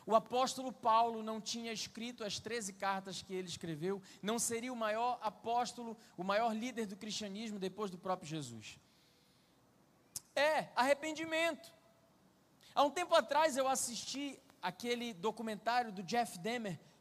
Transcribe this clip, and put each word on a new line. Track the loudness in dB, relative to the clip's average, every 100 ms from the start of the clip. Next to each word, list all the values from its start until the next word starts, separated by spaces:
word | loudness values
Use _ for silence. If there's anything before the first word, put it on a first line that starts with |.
o | 2 4
apóstolo | 4 2 2 0 -6
Paulo | 0 6 6 6 2
não | -4 -4
tinha | -4 -4 -4
escrito | -4 -6 -6 -8 -6
as | -6 -6
treze | -4 -4 -6
cartas | -2 -2 0 -4 -10
que | -6
ele | -6 -6
escreveu, | -6 -6 -4 -2 -4 -6 -6
não | -2 0
seria | 0 -2 -4
o | -2
maior | 0 2 0 0
apóstolo, | -4 -4 0 2 2 -2 -10 -10 -14 -6
o |
maior | 2 4 4
líder | 2 -2 -4 -4
do | -6
cristianismo | -6 -6 -6 -6 -6 -4
depois | -4 -4 -6
do | -4
próprio | -2 -2 -2
Jesus." | -6 -6 -10 -14 -18 _ _ _ _ _ _ _ _ _ _ _ _ _ -18 -6
É, | 2 4 4 2
arrependimento. | 2 4 4 2 -4 -2 2 2 0 -8 -20 _ _ _ _ _ _ _ _ -4
Há | 2
um | 2
tempo | 2 4
atrás | 4 6 4 4 4
eu | 2
assisti | 0 -2 -4 -8 -6 -6 -8 -18 _
aquele | -6 -4 -2 -2 -4
documentário | -4 -4 -2 -6 -2 2 2 2
do | -4
Jeff | 0 0 0 -2
Dahmer, | -4 -2 -4 -6 -10 _